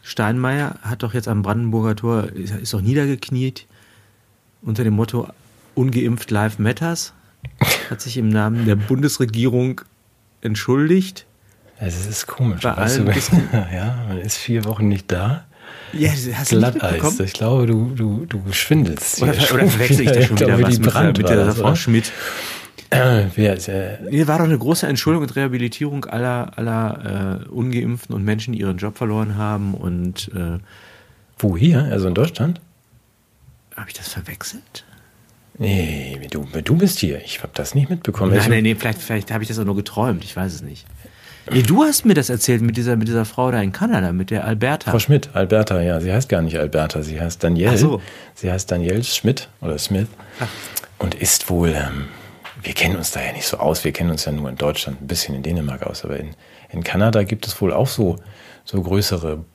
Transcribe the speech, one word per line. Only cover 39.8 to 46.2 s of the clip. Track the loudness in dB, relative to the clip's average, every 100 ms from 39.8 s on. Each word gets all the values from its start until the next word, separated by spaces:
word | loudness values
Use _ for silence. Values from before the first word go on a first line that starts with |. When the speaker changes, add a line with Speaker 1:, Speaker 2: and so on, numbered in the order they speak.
| -4 -2 0 -2
Speaker 1:
Ich | -6 -6
weiß | -6
es | -6
nicht. | -12 -16 -18 -20 -20 -20 -20 -20 0
Nee, | 2
du | 6 6
hast | 6 4 4
mir | 4
das | 4
erzählt | 0 2 2
mit | 2 0
dieser, | 0 2
mit | 2
dieser | 0
Frau | 0 0 0
da | 2
in | 0
Kanada, | 0 0 2 0
mit | -2 -2
der | -2 -2
Alberta. | 0 0 0 0
Speaker 2:
Frau | 0
Schmidt, | 4 2 2
Alberta, | -2 4 4 4 2
ja. | 2 0
Sie | 0
heißt | 0